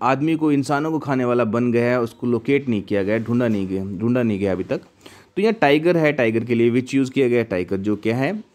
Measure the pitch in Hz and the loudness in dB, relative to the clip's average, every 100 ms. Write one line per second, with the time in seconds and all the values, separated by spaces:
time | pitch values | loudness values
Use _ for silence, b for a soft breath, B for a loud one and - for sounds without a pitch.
0 | 120 135 156 156 156 143 131 143 160 156 | 0 0 0 0 0 0 0 -2 -2 -4
1 | 139 131 123 120 113 117 123 120 120 123 | -2 -2 0 0 0 0 0 2 2 0
2 | 117 - 123 117 113 139 135 107 95 101 | -2 -4 -2 -2 0 0 0 -4 -2 -2
3 | 98 113 110 120 123 104 95 95 95 92 | 0 -2 0 0 0 0 -2 -4 -6 -4
4 | 113 127 117 98 101 90 92 151 - B | -2 0 0 0 -2 -2 -4 -8 -8 B
5 | B B B - 214 220 147 151 165 170 | B B B -2 0 2 2 4 4 2
6 | 151 143 113 113 113 117 117 120 127 135 | 2 2 0 0 0 2 2 2 0 -2
7 | 131 135 123 120 113 92 90 98 101 104 | 0 0 2 2 0 -4 -2 -4 -2 -2
8 | 110 120 139 214 - | -2 0 -2 -4 -10